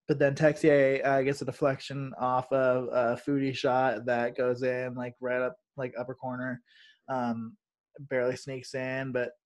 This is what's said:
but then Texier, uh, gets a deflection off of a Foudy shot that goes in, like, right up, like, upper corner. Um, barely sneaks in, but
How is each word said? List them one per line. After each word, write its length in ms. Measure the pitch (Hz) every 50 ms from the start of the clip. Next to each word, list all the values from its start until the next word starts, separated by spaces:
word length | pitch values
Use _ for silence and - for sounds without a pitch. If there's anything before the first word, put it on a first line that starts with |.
| _
but 100 | - 147
then 160 | 139 143 139 135
Texier, 720 | 143 156 151 147 - - 156 147 143 135 135 135 135 -
uh, 160 | 139 135 135
gets 220 | 131 139 143 - 131
a 20 |
deflection 640 | - - - 151 139 131 - - - 135 139 139 131 - -
off 320 | 127 127 127 127 127 -
of 360 | 139 135 131 127 127 127 127 117
a 300 | 117 123 120 117 120 117
Foudy 340 | - 143 143 139 135 135 127
shot 500 | - - 135 123 131 131 131 110 113 120
that 280 | 123 120 120 120 123 123
goes 280 | - 123 123 123 120 131
in, 320 | 127 127 127 127 127 123
like, 180 | 127 123 123 123 _
right 180 | 127 123 123 127
up, 160 | 127 127 127 - _ _ _
like, 160 | 139 127 123 - 117
upper 160 | 123 131 127
corner. 480 | - - 127 123 123 127 131 127 127 - _ _ - - - _ _ _ -
Um, 460 | 131 127 120 120 117 117 113 113 - _ _ _ _ _ _ _ - - 139 -
barely 260 | 135 127 123 127 127
sneaks 380 | 127 - 139 131 127 127 - -
in, 380 | 131 127 131 131 131 135 131
but 180 | 123 123 120 120 - _ _